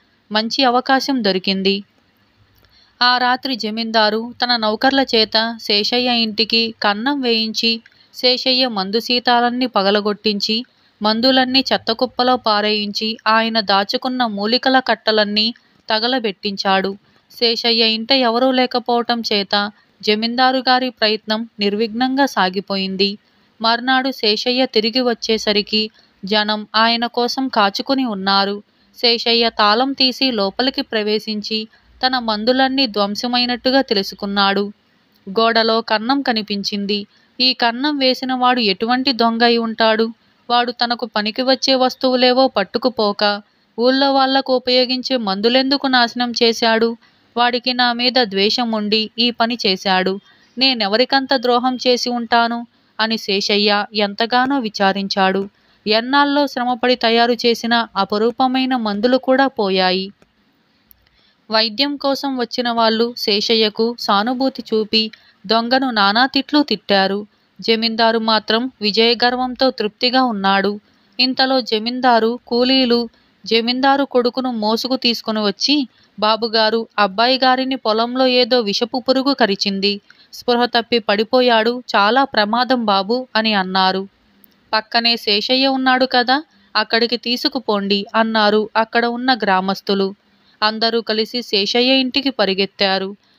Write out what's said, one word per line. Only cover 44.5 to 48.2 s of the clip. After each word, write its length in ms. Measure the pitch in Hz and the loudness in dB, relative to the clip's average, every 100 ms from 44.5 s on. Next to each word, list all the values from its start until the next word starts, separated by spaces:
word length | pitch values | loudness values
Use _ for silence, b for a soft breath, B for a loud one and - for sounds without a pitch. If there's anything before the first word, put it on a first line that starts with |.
| 254 | -2
ఉపయోగించే 600 | 254 247 247 254 247 262 | 2 2 2 -2 -2 -2
మందులెందుకు 720 | 208 190 226 247 269 277 269 | -2 0 2 2 2 0 2
నాశనం 460 | 254 233 240 247 226 | 2 2 -2 -4 0
చేశాడు? 540 | 233 226 233 226 226 233 b b _ 233 | 0 2 2 2 0 -2 b b _ 0
వాడికి 360 | 240 247 254 | 0 0 -2
నా 200 | 247 247 | 0 0
మీద 300 | 233 247 254 | 0 0 2